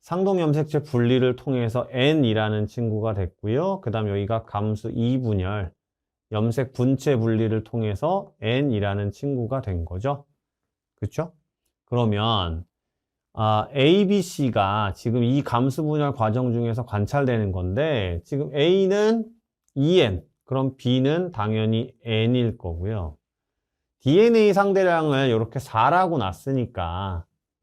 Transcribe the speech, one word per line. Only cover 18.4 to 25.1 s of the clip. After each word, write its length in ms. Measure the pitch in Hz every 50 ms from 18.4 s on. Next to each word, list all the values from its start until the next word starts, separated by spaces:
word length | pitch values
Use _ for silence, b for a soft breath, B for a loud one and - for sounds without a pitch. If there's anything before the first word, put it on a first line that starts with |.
| 147 156 -
A는 680 | 147 143 170 185 196 190 185 196 208 208 220 226 233 220 - - _ _ _ _ _ _ _ _
이 260 | 139 135 151 180 185
엔, 240 | 151 113 92 80 - _ _ _ _
그럼 320 | _ 131 135 135 135 131 _
B는 540 | - 127 127 127 127 139 151 170 185 175 180
당연히 600 | - 104 107 110 110 110 110 110 113 120 - - _ _
N일 540 | 117 110 110 110 117 123 127 120 113 110
거고요. 640 | 123 - 92 82 82 90 101 113 107 87 76 73 _ _ _ _ _ _ _ _ _ _ _ _ _ _ _ _ _
디엔에이 560 | _ 131 147 185 220 233 233 226 214 208 190
상대량을 720 | 190 202 202 196 196 190 180 170 165 156 156